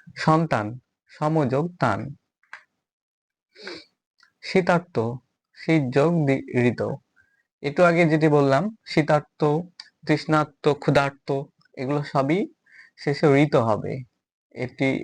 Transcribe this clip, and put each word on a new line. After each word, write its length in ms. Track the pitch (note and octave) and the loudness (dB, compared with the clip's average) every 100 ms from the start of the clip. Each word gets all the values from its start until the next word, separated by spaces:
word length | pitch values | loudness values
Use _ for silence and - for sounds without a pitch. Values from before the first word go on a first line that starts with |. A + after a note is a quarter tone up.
| - - | -20 -4
সন্তান, 500 | - D#3 E3 B2 G#2 B2+ _ _ _ | 0 2 2 -2 -4 -10 _ _ _
সম 220 | - D3+ D#3+ C3+ | -6 -2 0 0
যোগ 160 | C3+ E3+ F3+ | -2 -4 -2
তান। 240 | B2+ G#2+ C3 - _ _ _ - _ _ _ _ _ _ _ _ _ _ - - - _ _ _ _ _ | -2 -2 -6 -14 _ _ _ -20 _ _ _ _ _ _ _ _ _ _ -18 -18 -20 _ _ _ _ _
শীতার্ত, 520 | - F#3+ F3+ F3 F3+ - A2+ B2 _ _ _ _ | -4 -2 0 -2 -2 -4 -4 -8 _ _ _ _
শীত 240 | - D#3+ C3 | 0 0 2
যোগ 160 | C3 D3+ E3+ | 2 2 2
দি-, 220 | C#3+ C3+ - B2 | 0 0 -2 0
ঋত। 200 | A#2+ A#2 G#2 - _ _ _ _ _ _ | 0 0 -6 -6 _ _ _ _ _ _
একটু 180 | C#3+ C#3+ | -8 2
আগে 180 | F3 E3+ E3+ | 2 4 2
যেটি 220 | D#3 D#3 | 4 4
বললাম, 360 | D3 C#3 C3+ G3+ A3+ | 4 4 2 0 -8
শীতার্ত, 560 | - - D3+ D3+ - _ D#3 D3+ F3 _ - _ | -4 -2 2 0 -2 _ -2 -2 -4 _ -20 _
তৃষ্ণার্ত, 640 | - D3+ - D#3 D3+ _ - | -2 -2 0 -2 -2 _ -2
ক্ষুধার্ত, 560 | C#3+ - C#3+ C#3 C#3 - C#3 C#3+ _ _ | -2 2 2 0 -4 -6 -6 -6 _ _
এগুলো 260 | - B2+ D3 | -10 -4 -4
সবই 360 | C#3+ D3 C3+ F3+ D#4 _ _ - - _ | -2 -2 0 0 -2 _ _ -20 -20 _
শেষে 300 | - C#3+ D#3 C#3 | -6 0 4 4
ঋত 180 | D3+ C#3+ | 4 2
হবে, 360 | A2+ G#2 G2 A#2+ B2+ _ _ _ _ | 0 -2 -4 -10 -12 _ _ _ _
এটি 340 | - B2+ - C3+ - | -10 -10 -4 -2 -2